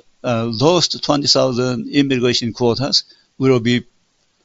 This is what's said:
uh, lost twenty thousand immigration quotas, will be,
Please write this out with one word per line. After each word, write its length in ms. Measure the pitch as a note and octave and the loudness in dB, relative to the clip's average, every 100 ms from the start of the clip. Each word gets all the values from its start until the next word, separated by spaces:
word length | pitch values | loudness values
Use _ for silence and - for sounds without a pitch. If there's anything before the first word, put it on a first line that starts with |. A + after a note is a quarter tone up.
| - _ | -14 _
uh, 220 | C3 A2+ A#2 | -4 -2 -4
lost 560 | A2 D3 F3+ - B2 | 0 2 2 0 -4
twenty 260 | - C#3+ C#3+ | -2 0 2
thousand 640 | C3+ C3 A#2+ B2+ B2 - | 2 2 0 -2 -4 -2
immigration 640 | C#3+ C3+ B2+ B2 A#2 A#2 | 0 0 0 0 0 -4
quotas, 500 | - A#2+ A2+ C#3+ - - _ _ - | -2 0 0 -2 -2 -4 _ _ -2
will 240 | C3 B2 | 2 2
be, 240 | A#2 A#2+ - _ _ _ _ _ | 2 -2 -4 _ _ _ _ _